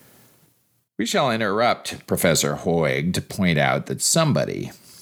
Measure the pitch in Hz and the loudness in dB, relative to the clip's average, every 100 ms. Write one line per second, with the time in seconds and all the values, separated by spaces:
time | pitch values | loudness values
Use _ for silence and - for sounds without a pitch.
0 | - - _ _ _ _ _ _ _ - | -20 -20 _ _ _ _ _ _ _ -6
1 | 226 202 143 110 110 101 120 98 - - | -2 0 0 0 0 2 2 2 -4 -12
2 | - 92 92 76 76 71 - 85 78 65 | -4 0 2 2 0 -2 -2 0 2 0
3 | 80 87 - - 92 76 69 65 - 65 | -2 -2 -4 -2 2 2 2 0 -4 -4
4 | - 165 160 90 53 50 50 - - - | 0 2 2 2 0 -4 -8 -12 -20 -20